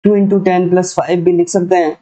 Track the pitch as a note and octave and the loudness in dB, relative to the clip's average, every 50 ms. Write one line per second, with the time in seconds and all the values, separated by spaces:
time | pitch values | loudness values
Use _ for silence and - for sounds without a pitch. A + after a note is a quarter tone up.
0 | - G3+ G#3 G3+ G3 G3 G3+ G3 F3+ F#3+ F3+ F3+ F#3 F3+ F3+ F3+ F3+ F3+ - - | 2 2 2 2 2 2 0 0 0 0 0 0 0 2 0 0 -2 -2 -4 -6
1 | C3 D3 F3 F3 E3+ F#3 F3 F3 F3 E3+ - G3 F3 F#3 B3 F4+ F#4 A#4 A4+ _ | -2 -2 -2 0 0 0 0 0 -2 -2 -2 -4 -2 0 0 0 0 -2 -4 _